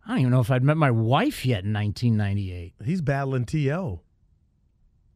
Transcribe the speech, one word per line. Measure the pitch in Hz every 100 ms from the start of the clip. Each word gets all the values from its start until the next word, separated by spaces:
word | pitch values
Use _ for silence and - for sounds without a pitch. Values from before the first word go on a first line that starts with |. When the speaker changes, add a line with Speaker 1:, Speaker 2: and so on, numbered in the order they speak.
Speaker 1:
I | -
don't | 208
even | 127
know | 127
if | 120
I'd | 127
met | 131 156
my | 147
wife | 113 113 139 269 - 127
yet | 110
in | 98
nineteen | 104 104 98 120 110
ninety-eight. | 101 101 95 90 85 _
Speaker 2:
He's | 104 185
battling | 139 139 139 135 117
T | 156 135
O. | 156 175 87 _ _ _ _ _ _ _ _ _ _ _